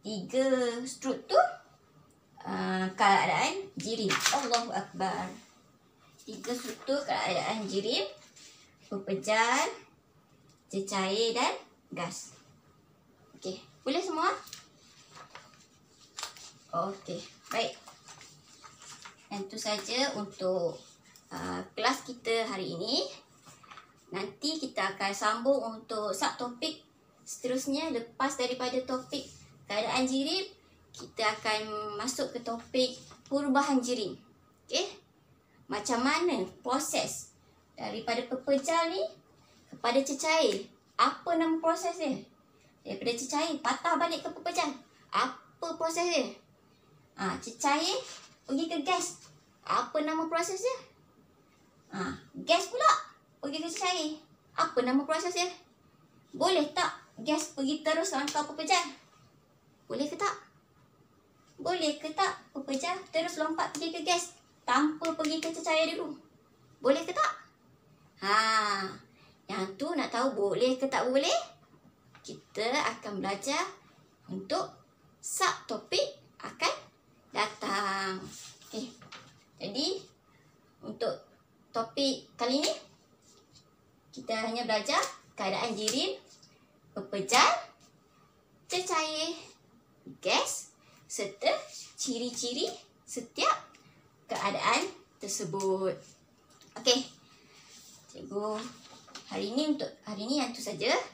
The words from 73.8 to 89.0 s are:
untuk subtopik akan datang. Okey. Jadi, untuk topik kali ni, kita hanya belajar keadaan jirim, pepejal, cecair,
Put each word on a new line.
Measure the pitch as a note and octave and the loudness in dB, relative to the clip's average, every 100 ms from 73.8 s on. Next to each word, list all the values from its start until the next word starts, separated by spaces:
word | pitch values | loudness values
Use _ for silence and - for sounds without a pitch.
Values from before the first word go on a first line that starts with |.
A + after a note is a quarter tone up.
| - - - _ - | -20 -20 -20 _ -10
untuk | F#3+ F#3+ F4 - - - _ - _ | -10 -2 -2 -2 -10 -20 _ -20 _
subtopik | - - F#4+ - - G#3+ - - - - - _ | -8 0 0 0 -6 -8 -2 0 0 -4 -20 _
akan | - - E4 D5 - _ _ _ _ G3 | -14 -2 0 0 -10 _ _ _ _ -2
datang. | G#3+ - G#3+ G3 G3+ G3 F#3+ F#3+ - - - - - | -2 -2 -2 0 2 0 0 -4 -8 -14 -16 -18 -10
Okey. | A3 B3 - - - - - _ - | -8 -8 -12 -18 -18 -20 -20 _ -10
Jadi, | F#3+ G#3 D#4+ F#4+ - _ _ _ _ _ _ _ | -6 -2 -2 -2 -8 _ _ _ _ _ _ _
untuk | A2 G#2+ A2+ - - - _ _ _ A#3 | -12 -4 -4 -4 -12 -20 _ _ _ -4
topik | A3 - C#4 - - - | -4 0 0 0 -8 -4
kali | A#3+ C4+ | 0 2
ni, | D#4 - - - _ _ - - _ - _ _ _ _ _ | 2 -2 -10 -20 _ _ -20 -20 _ -20 _ _ _ _ _
kita | - - A3 A3+ | -14 -4 -2 0
hanya | A#3 | -2
belajar | A#3+ G#3+ G#3 D#4+ - - - - | 0 0 2 2 2 -6 -20 -6
keadaan | G3 - A#3+ G#3 | -2 0 -2 0
jirim, | G#3+ B3+ F#4 - - - - - _ _ - - | 0 0 -2 -4 -12 -20 -20 -20 _ _ -12 -12
pepejal, | F#3+ G3+ F#3+ B3 F#4+ F5 - - - _ _ _ _ _ _ _ _ | -6 -6 4 6 8 4 -2 -18 -20 _ _ _ _ _ _ _ _
cecair, | F4+ F#4 E4 | -4 0 0